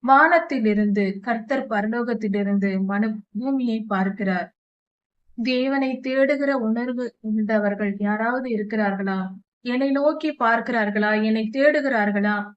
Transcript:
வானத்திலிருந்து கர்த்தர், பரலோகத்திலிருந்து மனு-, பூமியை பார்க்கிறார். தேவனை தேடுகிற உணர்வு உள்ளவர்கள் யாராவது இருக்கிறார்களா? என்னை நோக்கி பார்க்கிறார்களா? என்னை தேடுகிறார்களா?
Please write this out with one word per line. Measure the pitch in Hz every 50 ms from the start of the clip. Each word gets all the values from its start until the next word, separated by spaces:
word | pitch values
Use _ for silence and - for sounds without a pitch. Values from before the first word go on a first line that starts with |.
| -
வானத்திலிருந்து | 247 269 269 302 330 349 330 330 - 285 254 220 214 208 208 214 208 202 208 202 190 196 196 - 247
கர்த்தர், | 233 226 220 - 277 269 - -
பரலோகத்திலிருந்து | 226 208 208 214 226 240 240 247 233 220 220 208 196 202 202 196 202 202 196 196 190 190 190 190
மனு-, | 202 202 220 220 214 214 - _ _ 208
பூமியை | 247 269 277 262 254 240 220 220 208 - 208
பார்க்கிறார். | 190 190 196 196 - 202 190 185 180 170 - _ _ _ _ _ _ _ _ _ _ _ _ _ _ _ _ - -
தேவனை | 226 262 254 247 254 269 269 277 269 262 254 247 -
தேடுகிற | 262 262 269 269 269 294 277 285 277 277 262 226 220
உணர்வு | 220 233 240 254 254 240 247 233 _ _ _ 220
உள்ளவர்கள் | 214 220 214 202 226 214 208 202 202 202 214 202 196 202
யாராவது | 202 202 208 214 220 233 247 262 254 254
இருக்கிறார்களா? | 233 208 208 208 226 214 208 202 190 190 196 196 190 190 190 185 190 - _ _ _ _ _ 247
என்னை | 240 254 277 277
நோக்கி | 269 277 285 302 311 311 - 311 294 _ 247
பார்க்கிறார்களா? | 226 233 233 226 254 240 233 214 202 202 214 208 214 214 214 214 220
என்னை | 220 226 220 214 -
தேடுகிறார்களா? | 269 277 302 294 302 277 277 262 220 208 202 202 202 202 208 208 208 202 202 -